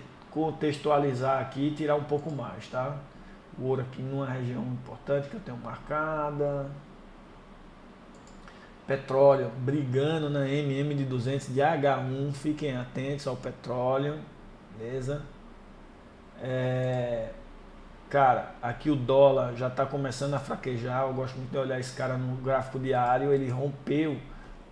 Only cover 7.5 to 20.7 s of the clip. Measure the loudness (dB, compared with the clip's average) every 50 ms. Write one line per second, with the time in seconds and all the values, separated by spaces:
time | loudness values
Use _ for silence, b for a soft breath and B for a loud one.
7.5 | -20 -20 -20 -20 -20 -20 -20 -20 -20 -20 -20 -20 -20 -20 -20 -20 B B B B
8.5 | B B B B B B -4 -2 -2 -2 0 2 6 8 10 10 10 8 4 -2
9.5 | -4 -2 -2 0 0 0 0 2 2 2 4 4 2 2 0 0 0 0 0 2
10.5 | 0 0 0 0 0 0 0 0 0 0 0 0 -2 -2 0 0 -2 -2 -2 0
11.5 | 2 4 4 4 4 4 4 4 4 2 0 -2 -2 -2 -2 -2 -4 -2 -2 -2
12.5 | -2 0 -2 -2 -2 -4 -6 -6 -6 -4 -4 -2 -4 -4 -4 -4 -4 -4 -6 -8
13.5 | -8 -8 -6 -4 -2 0 2 2 2 2 2 0 -2 -6 -10 -14 -16 -18 -18 -18
14.5 | -18 -20 -20 -18 -14 -12 -8 -6 -6 -4 -4 -4 -4 -4 -6 -10 -16 -18 -18 -20
15.5 | -20 -20 -20 -20 -20 -20 -20 -20 -20 -20 -20 -20 -20 -20 -20 -20 -14 -10 -6 -4
16.5 | -2 0 0 0 0 0 0 0 0 0 0 0 -2 -2 -2 -6 -8 -12 -16 -16
17.5 | -18 -18 -18 -18 -18 -18 -18 -18 -18 -18 -8 0 4 6 6 6 6 4 0 -6
18.5 | -8 -6 -6 -6 -4 0 0 2 2 2 4 6 8 10 10 10 8 6 2 0
19.5 | -2 -2 -4 -2 0 0 0 0 0 -2 -2 -2 -2 -2 -2 0 0 -2 -2 -4
20.5 | -6 -4 -4 -4